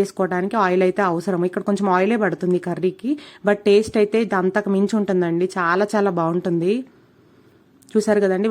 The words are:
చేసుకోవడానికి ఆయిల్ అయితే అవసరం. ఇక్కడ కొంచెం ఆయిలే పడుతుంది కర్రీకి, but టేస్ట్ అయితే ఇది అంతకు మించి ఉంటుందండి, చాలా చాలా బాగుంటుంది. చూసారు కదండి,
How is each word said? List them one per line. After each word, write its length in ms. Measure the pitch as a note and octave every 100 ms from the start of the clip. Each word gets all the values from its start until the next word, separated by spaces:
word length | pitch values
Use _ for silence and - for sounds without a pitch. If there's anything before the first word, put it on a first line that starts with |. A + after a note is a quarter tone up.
చేసుకోవడానికి 580 | G3 - F#3 F3+ F#3+ A3+ F#3
ఆయిల్ 180 | F#3 F#3
అయితే 140 | F#3 G3
అవసరం. 300 | E3+ F#3 F3+ F3+
ఇక్కడ 140 | G3 F#3+
కొంచెం 180 | G3+ G3+ F3+
ఆయిలే 220 | A3+ A3+ G3+
పడుతుంది 340 | E3 F3+ F3 F3
కర్రీకి, 420 | E3 F3+ F#3 B3 D4 - - G3+
but 120 | G3+ G#3
టేస్ట్ 280 | G3+ G#3+ A3+
అయితే 180 | G#3 A3 A3
ఇది 100 | G3
అంతకు 280 | F#3 G#3 G#3 G3
మించి 200 | G3+ A3+
ఉంటుందండి, 480 | G3+ F#3 E3+ E3+ F#3 F#3+
చాలా 280 | E3+ F3+ G#3
చాలా 180 | G#3+ G3+ F3
బాగుంటుంది. 540 | E3 F3 F3+ E3+ F3 A#3 C4 _ _ _ _ _ _ _ _ _ _
చూసారు 280 | G#3+ G#3+ G#3
కదండి, 240 | G3 F#3 A3